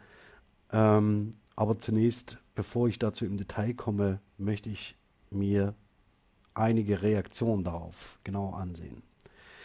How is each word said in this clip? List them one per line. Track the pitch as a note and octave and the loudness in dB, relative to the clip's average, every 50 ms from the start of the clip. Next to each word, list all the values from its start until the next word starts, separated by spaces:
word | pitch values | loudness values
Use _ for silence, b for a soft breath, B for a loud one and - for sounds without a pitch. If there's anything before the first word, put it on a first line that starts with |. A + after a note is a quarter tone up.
| b b b b b b b b b _ _ _ _ - | b b b b b b b b b _ _ _ _ -2
Ähm, | - A2 A2 G#2+ G#2+ G#2+ G#2 G#2+ G#2 G#2 G#2 A2 - - _ _ - | 2 4 6 6 6 6 6 4 2 2 0 -4 -8 -14 _ _ -4
aber | - G#2+ G#2 A2 G#2+ | -2 0 0 0 -2
zunächst, | - - A2 A2 A2+ A#2+ A#2 - - - - - _ _ - | 0 0 2 4 4 2 2 -2 -10 -16 -16 -18 _ _ -6
bevor | - G2+ - - A#2+ A#2+ A#2 | -6 -6 -4 0 0 0 0
ich | G#2 - | 0 0
dazu | A#2 G#2+ - - A2+ | -2 -2 -2 -2 -4
im | F#2 G2+ | -4 -4
Detail | G2 G2 - - A2 G#2 A#2+ B2 | -4 -6 -6 -4 -2 -2 -2 -2
komme, | - - A#2 G#2 G2+ G2+ G2 F#2+ G2+ _ _ _ - | -4 -4 -2 0 2 2 2 0 -2 _ _ _ -6
möchte | G2 G#2 G#2 G2+ - A2 | -4 -2 -2 -4 -4 -8
ich | G2+ - - - - _ _ _ _ _ _ - | -10 -10 -12 -16 -18 _ _ _ _ _ _ -8
mir | G2 G2 G2+ G2+ G2+ G2+ - G#2 G#2 - _ _ _ _ _ _ _ _ _ _ _ _ _ _ - | -4 -2 0 2 4 4 2 2 -2 -6 _ _ _ _ _ _ _ _ _ _ _ _ _ _ -2
einige | A2+ A2+ A2+ A2+ A2+ G#2 G#2 G2+ F2 | 0 2 4 4 2 2 2 0 2
Reaktionen | G2 G#2+ G#2+ G2 F#2 - - - A2+ A2+ G#2+ G2 | 4 2 2 2 0 -4 -4 -2 0 0 2 0
darauf | F2 F2 E2+ E2+ E2 E2 - - - - - _ - | 0 -2 -4 -6 -8 -12 -14 -16 -18 -20 -20 _ -10
genau | G2 G2 G2+ G2 F#2+ | -6 -6 -4 -4 -4
ansehen. | F#2 G2 F#2 F2+ E2+ E2 E2+ - - - - _ _ _ B B B B B B B B | -6 -6 -8 -8 -8 -10 -12 -14 -14 -16 -18 _ _ _ B B B B B B B B